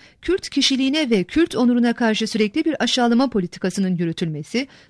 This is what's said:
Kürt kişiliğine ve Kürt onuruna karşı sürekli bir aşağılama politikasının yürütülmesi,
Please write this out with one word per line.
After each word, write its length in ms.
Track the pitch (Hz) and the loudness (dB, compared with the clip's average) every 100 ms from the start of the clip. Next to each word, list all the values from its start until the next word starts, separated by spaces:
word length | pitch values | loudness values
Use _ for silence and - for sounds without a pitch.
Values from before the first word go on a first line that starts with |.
| - _ | -12 _
Kürt 280 | - 381 - | -2 -2 -2
kişiliğine 600 | 277 - 269 269 302 277 | -2 0 0 0 0 0
ve 140 | 214 | 0
Kürt 320 | 175 302 339 - | 0 0 0 2
onuruna 380 | 247 240 240 | 2 2 2
karşı 340 | 233 233 214 220 | 2 0 0 -2
sürekli 380 | 220 214 311 320 | 0 0 0 -2
bir 180 | 285 | 0
aşağılama 460 | 233 - 240 233 269 | 0 2 2 2 2
politikasının 680 | 220 175 - 185 202 190 175 | 0 -4 -4 -6 -2 -2 0
yürütülmesi, 720 | 170 160 170 147 151 233 277 - | -2 -2 -4 -6 -6 -6 -6 -12